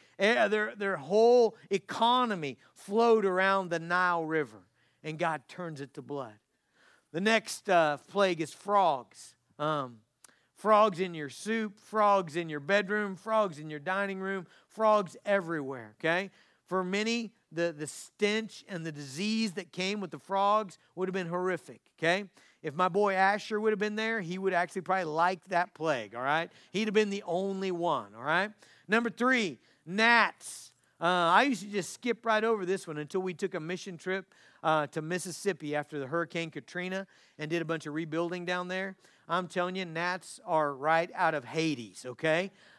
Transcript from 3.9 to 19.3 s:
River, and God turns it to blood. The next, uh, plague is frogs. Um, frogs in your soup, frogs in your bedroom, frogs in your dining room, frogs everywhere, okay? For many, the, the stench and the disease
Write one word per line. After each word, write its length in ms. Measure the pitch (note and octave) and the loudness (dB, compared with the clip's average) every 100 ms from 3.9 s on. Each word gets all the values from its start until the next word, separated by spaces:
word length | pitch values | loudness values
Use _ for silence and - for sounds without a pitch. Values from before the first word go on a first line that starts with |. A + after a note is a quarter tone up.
| F3+ F3+ E3+ | 2 2 2
River, 380 | D#3+ D#3+ C3 G#2 - _ _ _ | 0 -2 -2 -8 -20 _ _ _
and 160 | D#3 D#3 | -12 -4
God 240 | E3+ D3+ - | -2 -2 -8
turns 320 | - E3+ C#3+ | -12 -10 -10
it 140 | C3+ | -12
to 80 | - | -14
blood. 360 | B2 C#3+ A#2+ G#2+ _ _ _ _ _ _ _ | -10 -8 -8 -14 _ _ _ _ _ _ _
The 100 | D#3+ | -2
next, 480 | G#3 A3+ A3 - - | 2 2 0 -8 2
uh, 280 | F3+ D#3 C#3+ - | 4 4 0 -4
plague 320 | G3+ G3 E3+ | 0 2 2
is 120 | D#3 | -4
frogs. 840 | - G3+ G3+ F3+ C3+ A2+ - - _ _ - | -8 0 4 4 2 -4 -18 -20 _ _ -6
Um, 400 | D3+ D3+ B2+ A2+ _ _ - _ _ | -2 -2 -4 -10 _ _ -20 _ _
frogs 460 | _ G3+ G#3+ G#3+ E3 | _ 4 6 6 2
in 120 | F#3 | -4
your 160 | E3 C#3+ | -6 -10
soup, 460 | - G#3 A3+ G#3+ G#3 | -10 -4 -2 -2 -8
frogs 560 | - G#3+ G#3 G3 F3 D#3+ | -6 2 4 4 2 -4
in 120 | E3 | -4
your 120 | D3 | -6
bedroom, 560 | C#3+ G3+ F#3+ G#3+ G3+ F#3+ | 0 0 2 -2 -4 -6
frogs 420 | A3 A3 G3+ D3 | -2 0 0 -2
in 100 | D#3 | -10
your 120 | D3+ | -8
dining 400 | D3 F#3+ G3 F#3+ | -4 -2 -2 -4
room, 260 | F#3+ G3 E3+ _ _ | -4 -6 -8 _ _
frogs 480 | - A3 G#3 F3 - | 0 4 4 2 -6
everywhere, 720 | G#3 G3+ E3 D#3+ C3+ C3 A2 G#2+ | 0 0 0 -4 -4 -8 -12 -4
okay? 320 | D#3+ F3 F#3+ - _ _ _ | 0 0 -2 -10 _ _ _
For 160 | F#3 | -2
many, 480 | F3+ G3+ A3 A#3 G#3+ - _ | 0 0 0 -2 -4 -12 _
the, 220 | D#3+ E3+ D3 | -2 -2 -2
the 100 | D3+ | -10
stench 800 | - - _ G3+ G#3+ A3 - - | -12 -18 _ 0 0 -4 -12 -12
and 180 | E3 D#3+ | -10 -8
the 60 | |
disease 600 | D3 C#3+ C3+ G#3+ | -10 -12 -6 -2